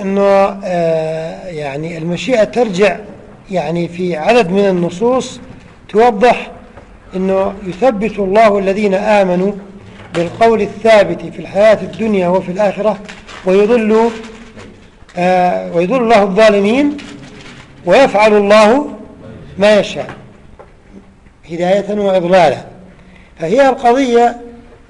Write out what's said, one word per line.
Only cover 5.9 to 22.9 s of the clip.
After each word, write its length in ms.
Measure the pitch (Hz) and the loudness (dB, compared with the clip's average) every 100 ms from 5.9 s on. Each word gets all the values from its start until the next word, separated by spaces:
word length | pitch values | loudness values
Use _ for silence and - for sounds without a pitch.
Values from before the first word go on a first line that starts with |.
| 202 240 202 247 - - - - - - - - 185 | 2 2 4 2 2 -4 -18 -20 -20 -20 -20 -12 -6
أنه 380 | 190 190 196 196 | -2 -2 -2 -6
يثبت 560 | 196 - 247 208 208 - | -12 -2 -2 0 -4 -4
الله 400 | 190 208 226 202 | 0 2 4 2
الذين 340 | 190 196 208 | 0 -2 0
آمنوا 580 | 185 214 208 185 180 196 202 - - - - - 170 | 0 0 2 2 0 -2 -4 -12 -20 -20 -20 -8 -6
بالقول 460 | 170 - 226 220 | -6 0 2 2
الثابت 600 | 202 - 226 214 170 170 | -2 -2 4 4 4 -2
في 180 | 165 - | -10 -14
الحياة 440 | 156 190 220 190 | -6 2 2 2
الدنيا 440 | 175 160 220 202 175 | -2 -6 -2 0 0
وفي 240 | 185 180 | 0 -2
الآخرة، 480 | 185 208 180 214 202 - - - - 185 | -2 -2 -2 -4 -4 -8 -20 -20 -8 0
ويضل، 640 | 190 208 240 214 220 233 226 - - - - - - - _ - - | 2 4 2 2 2 2 -2 -14 -20 -20 -20 -20 -20 -20 _ -14 -2
آه، 580 | 180 185 180 185 185 175 | 0 2 2 -2 -4 -2
ويضل 280 | 180 262 | 0 0
الله 200 | 226 226 | 2 2
الظالمين، 720 | 202 185 220 202 202 254 294 294 - - - - - - - - 175 | 4 4 4 4 2 2 0 -2 -12 -18 -20 -20 -20 -20 -20 -10 2
ويفعل 520 | 208 269 196 214 208 | 4 4 4 2 4
الله 500 | 202 214 208 269 294 - - - - - - - | 4 6 6 4 -2 -10 -18 -20 -20 -20 -14 0
ما 220 | 208 208 | 2 2
يشاء 360 | - 147 127 - - - - - - - _ - - - - _ - | 0 -6 -12 -14 -20 -20 -20 -20 -20 -20 _ -20 -20 -20 -20 _ -12
هداية 480 | 170 180 202 - 208 | -4 0 0 0 -2
وإضلالا. 680 | 202 190 170 185 156 117 - - - | 0 0 2 4 4 0 -8 -20 -20